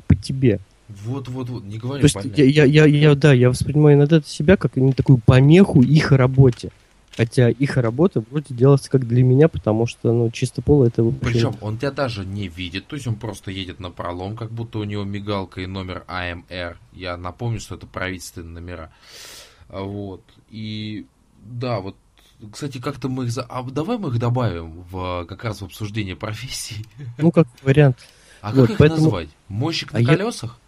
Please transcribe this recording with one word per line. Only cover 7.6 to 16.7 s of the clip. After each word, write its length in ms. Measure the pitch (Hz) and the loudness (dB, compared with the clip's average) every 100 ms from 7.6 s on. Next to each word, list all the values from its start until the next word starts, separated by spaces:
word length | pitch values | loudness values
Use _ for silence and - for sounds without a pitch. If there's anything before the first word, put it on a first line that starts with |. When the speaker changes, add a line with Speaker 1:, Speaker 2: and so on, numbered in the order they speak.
| 135 135 | -2 -2
Speaker 1:
работа 460 | 113 123 185 131 107 | -2 0 0 -2 -6
вроде 160 | 143 143 120 | -8 -8 2
делается 340 | 131 139 - | 4 4 2
как 180 | 131 117 | -2 0
для 160 | 120 | 2
меня, 240 | 127 127 156 | 4 4 4
потому 380 | - 110 110 117 | 2 -2 0 -2
что, 260 | - 117 | -2 -2
ну, 160 | 117 113 | 0 0
чисто 300 | - 127 - | -2 -8 -4
поло 220 | 123 147 120 | 2 4 2
это 180 | - | 2
вообще 160 | 117 135 | -2 -2
Speaker 2:
Причём 340 | 120 117 120 - | -2 0 -2 -4
он 160 | 107 113 | -8 -6
тебя 140 | 139 | -8
даже 340 | 135 131 101 95 | -6 -6 -6 -10
не 220 | 101 95 | -10 -10
видит, 400 | 82 90 92 - | -10 -10 -10 -12
то 80 | 151 | -10
есть 100 | 120 | -8
он 80 | 104 | -8
просто 340 | 113 98 - | -10 -12 -12
едет 280 | 95 92 82 | -10 -12 -12
на 120 | - | -14
пролом, 440 | - 87 90 95 110 | -12 -10 -10 -10 -10
как 160 | 117 | -12
будто 280 | 117 117 110 | -12 -10 -10
у 40 | |
него 200 | 104 104 | -8 -8
мигалка 580 | 101 101 101 101 92 - | -8 -10 -8 -8 -8 -10
и 60 | 92 | -10
номер 360 | 98 92 87 - | -10 -10 -12 -12
А 180 | 90 87 | -10 -10
М 180 | 87 - | -10 -14
Р. 280 | 90 85 | -12 -12